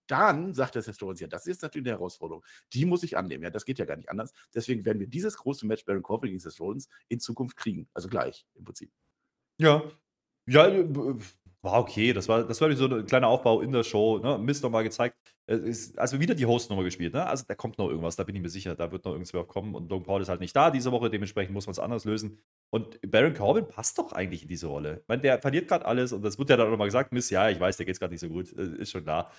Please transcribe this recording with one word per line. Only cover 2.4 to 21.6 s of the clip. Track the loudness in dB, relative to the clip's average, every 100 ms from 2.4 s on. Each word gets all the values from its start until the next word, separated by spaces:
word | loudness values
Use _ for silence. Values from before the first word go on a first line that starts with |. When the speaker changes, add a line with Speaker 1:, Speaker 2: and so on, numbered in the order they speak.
| -16 -20 _
Speaker 1:
Die | -2 2
muss | 2
ich | 0 -4
annehmen. | -4 -6
Ja, | -8
das | -8 -6
geht | -6
ja | -6
gar | -6
nicht | -8
anders. | -10 -10 -14 _
Deswegen | -8 -4 -2 -2
werden | -2
wir | -4
dieses | -4 -6 -4
große | -6 -4 -4
Match | -4 -2
Baron | -4
Corbin | -2 -4 -4
gegen | -8
Seth | -12 -10
Rollins | -8 -8 -12 _ _
in | -8
Zukunft | -6 -6 -8 -6
kriegen. | -6 -6 -8
Also | -12 -4
gleich, | -4 -4 -6 _ _
im | -18
Prinzip. | -18 -20 _ _ _ _ _ _ 4
Speaker 2:
Ja. | 6 6 2 -12 _ _ _ _ 6
Ja, | 10 10
äh, | 8
b-, | 2 0 -2 -4 -10 _ _ _
war | 2 4
okay. | 4 2 2
Das | 2 2
war, | 2 2
das | 2
war | 2
so | 4 2
ein | 0 2
kleiner | 4 6
Aufbau | 6 6 4
in | 4
der | 0
Show, | 2 4 4 2
ne? | 0 0
Mist | 0 -2
noch | 0
mal | 0
gezeigt. | -2 -2 -2 -4 _ _ -4
Äh, | -2
ist, | -2 -6 -8 -4
also | -2 0
wieder | 0 2
die | 2
Host | 2 0
nochmal | -2 -2
gespielt, | -2 -4
ne? | -2 -2
Also | -4 -6
da | -8
kommt | -8 -4
noch | -4
irgendwas, | -2 -4 -4
da |
bin | -6 -6
ich |
mir | -8
sicher. | -8 -8 -6
Da | -6
wird | -6 -8
noch |
irgendwas | -8 -6 -6 -6
kommen. | -8 -8 -10
Und | -8
Logan | -8 -2
Paul | -2
ist | -2
halt | -4
nicht | 0 4
da | 4
diese | 4 0
Woche. | 0 0
Dementsprechend | -2 -4 -4 -4
muss | -6